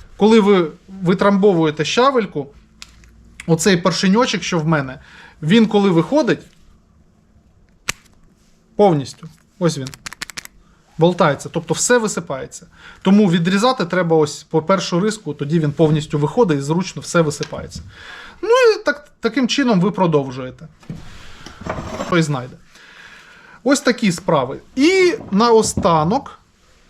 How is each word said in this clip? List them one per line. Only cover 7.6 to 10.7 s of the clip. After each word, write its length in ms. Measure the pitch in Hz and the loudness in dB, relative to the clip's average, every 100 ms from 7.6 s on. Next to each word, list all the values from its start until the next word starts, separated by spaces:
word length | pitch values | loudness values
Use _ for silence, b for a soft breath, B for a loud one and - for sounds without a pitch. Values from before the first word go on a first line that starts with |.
| _ _ - - _ _ _ _ _ _ _ - | _ _ -14 -14 _ _ _ _ _ _ _ 2
повністю, 520 | 202 151 127 - 160 - _ - | 2 2 -4 -12 -20 -20 _ -4
ось 200 | 175 143 | -4 -2
він, 100 | 131 - - - - - - _ b | -10 -14 -18 -16 -16 -16 -20 _ b